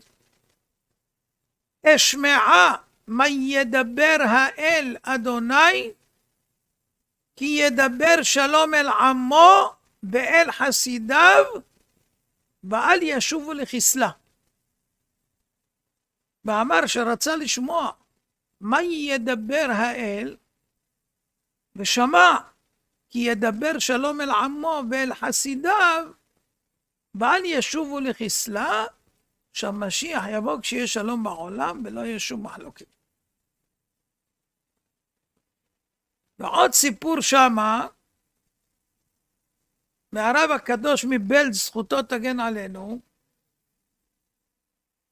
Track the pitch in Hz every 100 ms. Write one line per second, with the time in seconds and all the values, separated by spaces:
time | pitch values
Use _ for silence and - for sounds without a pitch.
0 | _ _ _ _ _ _ _ _ _ _
1 | _ _ _ _ _ _ _ _ 302 302
2 | - 269 285 277 214 349 349 - _ _
3 | - 233 285 285 262 277 262 262 240 240
4 | 302 311 254 240 262 - 311 320 269 226
5 | - 262 233 240 233 277 330 370 233 -
6 | _ _ _ _ _ _ _ _ _ _
7 | _ _ _ - 277 294 294 240 269 247
8 | 320 330 269 269 277 302 311 302 285 220
9 | 262 254 254 294 339 392 392 - _ _
10 | 196 233 247 330 330 - 269 - 254 240
11 | 220 285 359 392 554 440 - _ _ _
12 | _ _ _ _ _ _ 190 220 285 359
13 | 320 277 - 311 294 294 254 247 - 262
14 | 214 - _ _ _ _ _ _ _ _
15 | _ _ _ _ _ _ _ _ _ _
16 | _ _ _ _ 214 214 247 330 285 240
17 | 233 233 294 320 277 - 254 339 254 -
18 | _ _ _ _ _ _ 202 277 349 320
19 | 285 269 226 247 214 294 285 208 240 240
20 | 220 202 240 - _ _ _ _ _ _
21 | _ _ _ _ _ _ _ 190 196 247
22 | 247 339 359 285 - _ _ _ _ _
23 | _ 240 240 226 226 220 302 311 - 254
24 | 277 294 277 214 269 285 320 311 240 262
25 | 262 - 254 233 277 269 330 415 359 330
26 | 330 - _ _ _ _ _ _ _ _
27 | _ 196 233 359 359 302 220 294 294 285
28 | 262 - 220 - - 208 247 214 480 -
29 | _ _ _ _ _ - 208 202 202 -
30 | 330 294 190 214 214 302 - 247 240 226
31 | 214 240 214 170 170 208 294 339 214 220
32 | 233 220 - 240 208 - - - - _
33 | _ _ _ _ _ _ _ _ _ _
34 | _ _ _ _ _ _ _ _ _ _
35 | _ _ _ _ _ _ _ _ _ _
36 | _ _ _ - 196 - - - 277 202
37 | 320 320 - 269 262 220 214 226 - _
38 | _ _ _ _ _ _ _ _ _ _
39 | _ _ _ _ _ _ _ _ _ _
40 | _ 214 214 277 311 285 - 240 285 277
41 | 247 262 196 277 285 196 - 220 202 277
42 | - 247 240 254 233 214 190 190 202 240
43 | - _ _ _ _ _ _ _ _ _
44 | _ _ _ _ _ _ _ _ _ _
45 | _